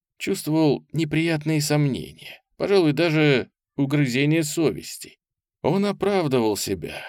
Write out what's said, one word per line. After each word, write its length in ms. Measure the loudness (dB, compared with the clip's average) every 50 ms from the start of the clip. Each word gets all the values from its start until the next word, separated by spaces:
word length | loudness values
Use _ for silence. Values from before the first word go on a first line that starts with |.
| _ _ _ -8
чувствовал 680 | -6 -4 -4 -4 -4 -2 0 2 2 2 2 0 -4 _
неприятные 680 | -6 -4 -4 -2 0 0 0 0 -2 -2 -2 -2 0 0
сомнения, 840 | 0 2 2 2 2 2 0 -2 -6 -10 -14 -20 -20 -20 -20 -20 _ _ _
пожалуй, 360 | -4 -2 2 4 4 4 4
даже 580 | 2 2 2 2 2 4 4 4 4 2 0 -4 _ _ _ _ _
угрызение 680 | -4 -2 0 2 0 0 2 0 0 2 2 2 0 0
совести. 760 | -2 -2 0 0 0 -2 -4 -10 -14 -16 -16 -16 -18 -20 _ _ _ _ _ _ _ _ _
Он 240 | -2 -2 0 0 0
оправдывал 680 | -2 -2 -2 -2 0 0 0 0 2 2 2 2 2 0
себя, 460 | -2 -2 -4 -4 -4 -6 -8 -12 -12 -14